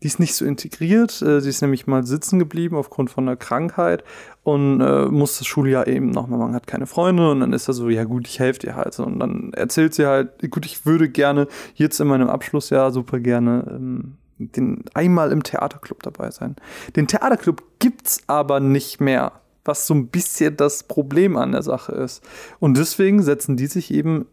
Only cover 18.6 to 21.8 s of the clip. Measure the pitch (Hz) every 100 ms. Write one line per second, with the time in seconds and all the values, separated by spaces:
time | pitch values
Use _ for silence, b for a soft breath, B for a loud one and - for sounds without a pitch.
18.6 | 135 139 135 - 139 127 135 - _ _
19.6 | - 147 - 151 123 175 - - 151 147
20.6 | 147 143 - - 139 139 196 165 131 131
21.6 | 147 131